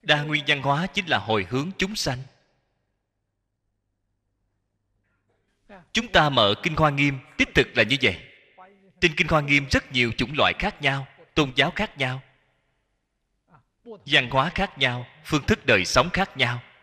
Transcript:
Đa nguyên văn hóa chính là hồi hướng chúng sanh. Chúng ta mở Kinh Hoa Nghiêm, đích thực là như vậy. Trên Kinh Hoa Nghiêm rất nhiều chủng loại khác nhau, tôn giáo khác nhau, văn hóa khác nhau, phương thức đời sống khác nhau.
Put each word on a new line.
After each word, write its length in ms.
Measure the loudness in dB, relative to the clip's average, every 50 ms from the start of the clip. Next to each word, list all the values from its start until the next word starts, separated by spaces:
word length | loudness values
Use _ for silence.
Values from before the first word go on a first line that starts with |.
Đa 220 | _ 0 0 0 0
nguyên 200 | -4 -4 -4 0
văn 140 | 0 -2 0
hóa 260 | 2 0 0 0 -2
chính 180 | -4 -4 -6 -2
là 120 | 0 -2
hồi 300 | -2 0 0 0 0 0 0
hướng 220 | -4 -4 -4 -4 -4
chúng 180 | -4 -4 -4 -4
sanh. 240 | -6 -4 -4 -6 -6 -10 -16 _ _ _ _ _ _ _ _ _ _ _ _ _ _ _ _ _ _ _ _ _ _ _ _ _ _ _ _ _ _ _ _ _ _ _ _ _ _ _ _ _ _ _ _ _ _ _ _ _ _ _ _ _ _ _ _ _ _ _ _ _ _ _ _ _ _ _ _ -20 -20 _ _ _
Chúng 180 | -6 -6 2
ta 180 | 2 4 4 4
mở 260 | 4 4 4 4 2 0 -4
Kinh 120 | -6 -2
Hoa 140 | 0 0 0
Nghiêm, 300 | 2 0 0 0 -2 -4 -12 -18 -4
đích 120 | -4 -4 0 2
thực 120 | 2 2 2 2
là 60 | 0 2
như 140 | 2 2 0
vậy. 300 | 0 0 -2 -2 -12 -20 -20 _ _ _ _ -20 -20 -20 _ _ _ _ _ _
Trên 140 | 0 0 2
Kinh 100 | 0 -2
Hoa 140 | 2 2 0
Nghiêm 240 | 2 2 2 2 2 2
rất 200 | -2 -2 -2 -2
nhiều 200 | -2 0 0 0 0
chủng 160 | -4 -4 -4 0
loại 160 | 2 2 2 2 -2
khác 220 | -6 -6 -6 -2
nhau, 260 | -4 -2 -2 -2 -8 -10 -18 _ -20 _ _
tôn 160 | -2 -2 0 2
giáo 160 | 0 0 0
khác 260 | 0 -6 -8 -8 -6
nhau, 240 | -6 -6 -6 -6 -8 -12 _ _ _ _ _ _ _ _ _ _ _ _ _ _ _ _ _ _ _ _ _ _ _ _ _ _ _ _ _ _ _ _
văn 460 | -20 -20 -20 _ 0 2 2 2 2
hóa 220 | 0 0 0 0 -2
khác 220 | -4 -6 -6 -4
nhau, 300 | -4 -2 -2 -2 -4 -10 -14 -20 -20 _
phương 200 | -2 -2 -2 2
thức 200 | 0 0 0 4
đời 200 | 2 4 4 2
sống 240 | 2 2 0 0 0 0
khác 240 | -4 -4 -4 -2
nhau. 260 | -4 -2 -2 -2 -8 -10 -16 _ _